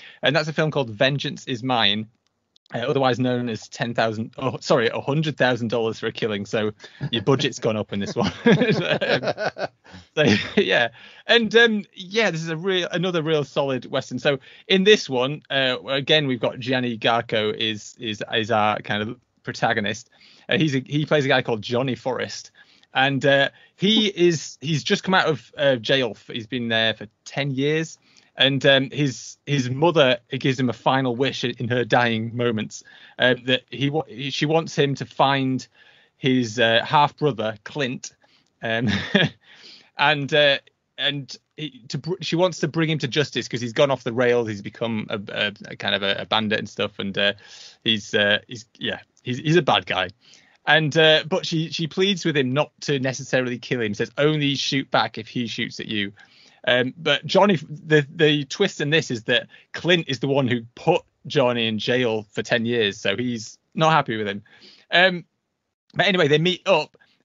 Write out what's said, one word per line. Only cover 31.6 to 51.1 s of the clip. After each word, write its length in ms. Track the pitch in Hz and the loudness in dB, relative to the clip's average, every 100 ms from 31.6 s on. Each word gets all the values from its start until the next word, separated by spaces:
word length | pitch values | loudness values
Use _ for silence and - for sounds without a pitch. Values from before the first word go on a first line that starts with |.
| 120 | -4
her 160 | 123 | -2
dying 520 | 113 131 120 110 113 117 | 0 2 2 0 -4 -4
moments, 460 | 120 110 107 - - - - - | -2 -2 -6 -12 -20 -20 -14 0
uh, 160 | 123 123 131 | 2 2 0
that 160 | 127 - | -4 -4
he 200 | 117 139 | -6 -4
wa-, 140 | 151 - 104 139 | -4 -6 -8 -8
she 160 | - 151 | -4 0
wants 300 | 160 165 - | 0 0 0
him 180 | 143 139 | 0 -2
to 80 | |
find 600 | - - 139 139 131 127 - _ _ _ _ _ | -6 0 2 2 0 -4 -6 _ _ _ _ _
his, 420 | 135 127 120 104 | 0 0 0 2
uh, 260 | 113 113 | 2 2
half 320 | - 147 147 - | 2 2 2 2
brother, 400 | 147 110 110 107 | -2 0 -4 -6
Clint. 480 | - 151 127 131 - _ _ _ _ _ | -10 -6 -4 -6 -12 _ _ _ _ _
Um, 260 | 117 113 110 98 - 196 170 - | -4 -2 0 -2 0 2 2 -2
<laughs> 540 | _ - - - _ - | _ -20 -20 -20 _ 0
and, 340 | 143 151 139 | 2 2 2
uh, 260 | 151 147 135 - _ _ - | 4 4 4 -4 _ _ -6
and 380 | 135 143 131 - _ - | -4 -4 -8 -16 _ -12
he, 280 | 151 170 214 | -12 -12 -10
to 100 | 147 | -8
br-, 160 | 156 185 | -6 -8
she 140 | 156 165 | -4 0
wants 240 | 185 156 | 0 0
to 80 | 165 | -4
bring 220 | 160 160 | 0 0
him 80 | 156 | -2
to 100 | 135 | -2
justice 380 | 151 139 127 110 | -2 -2 -2 -6
'cause 140 | 120 | -6
he's 120 | 120 | -4
gone 180 | 110 143 | 2 2
off 140 | 131 | 2
the 80 | 131 | -2
rails. 360 | 117 123 120 110 | 0 2 2 0
He's 140 | 101 | -4
become 440 | 104 - 117 110 - | -10 -6 -4 -4 -4
a, 100 | 113 101 | -8 -8
a, 240 | 113 104 101 - | -4 -4 -6 -14
a 40 | - | -8
kind 180 | 104 | -4
of 80 | 101 | -2
a, 200 | 98 98 | -2 -4
a 40 | 101 | -2
bandit 320 | 110 107 107 | -2 0 -2
and 100 | 98 | -4
stuff. 300 | - 104 - | -6 -6 -6
And, 180 | 104 98 | -8 -2
uh, 180 | 101 104 - - - - | 0 -2 -8 -20 -20 -8
he's, 300 | - 110 - | -2 -2 0
uh, 240 | 107 104 104 - | 2 2 2 -2
he's, 180 | - - - | -16 -16 -12
yeah, 220 | 110 - - _ | -8 -8 -12 _
he's, 160 | - 123 | -8 -4
he's 180 | 151 170 | 2 2
a 60 | |
bad 240 | 139 104 95 | 4 2 0
guy. 240 | 92 92 - _ - _ _ - | -4 -4 -6 _ -20 _ _ 2
And, 300 | 151 156 151 | 4 4 4
uh, 280 | 160 | 6